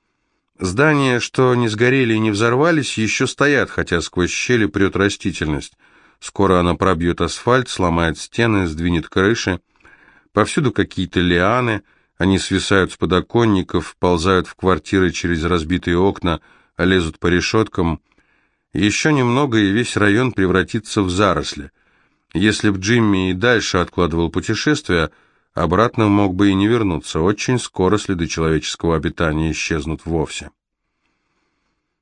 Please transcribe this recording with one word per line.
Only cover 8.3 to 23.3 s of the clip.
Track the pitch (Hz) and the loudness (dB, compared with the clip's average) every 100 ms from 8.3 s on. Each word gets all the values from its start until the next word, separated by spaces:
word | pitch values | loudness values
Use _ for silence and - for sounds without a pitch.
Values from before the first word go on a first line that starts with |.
| - 117 104 87 | -2 0 0 -2
сдвинет | 78 87 85 78 | -2 -2 -2 -2
крыши. | 101 95 117 - 87 _ _ - - _ _ _ | 0 0 0 -2 -6 _ _ -20 -20 _ _ _
Повсюду | - 107 - 135 | -2 0 0 0
какие-то | - 87 - 90 95 | 0 -4 -2 -4 0
лианы, | 90 87 92 123 123 104 - _ _ - | 2 2 2 0 -2 -4 -8 _ _ -4
они | 92 95 | 0 0
свисают | - 95 - 98 85 | 0 -4 0 2 0
с | - | -2
подоконников, | 92 90 82 120 113 98 82 90 - | -2 0 0 0 2 2 0 -4 -6
вползают | - 90 87 87 92 82 | -4 0 2 2 2 0
в | - | -4
квартиры | 92 87 - 98 92 | 0 0 0 0 0
через | - 87 85 | -2 -4 -2
разбитые | 85 90 76 87 90 85 | 0 -2 -2 -4 0 2
окна, | 98 90 87 80 _ _ _ - | 2 0 -2 -4 _ _ _ -4
лезут | 87 95 80 - | 0 2 0 -2
по | 87 | 0
решёткам. | 87 - 110 107 - 85 76 _ _ _ _ _ _ _ | 0 0 0 -2 0 -2 -2 _ _ _ _ _ _ _
Ещё | - 104 - 156 | 0 0 2 0
немного, | 147 123 123 117 110 | 2 2 0 0 0
и | 101 | 0
весь | 104 117 - | 0 -2 0
район | 104 104 127 | 2 2 0
превратится | 104 92 92 85 117 - - | 0 2 2 0 -4 -4 -2
в | 92 | 0
заросли. | 90 101 78 71 - 67 _ _ _ _ _ _ | 2 2 0 -4 -10 -14 _ _ _ _ _ _
Если | 82 98 104 107 | -2 0 2 -2
б | 95 | -2
Джимми | 95 120 110 95 92 | 0 2 2 2 0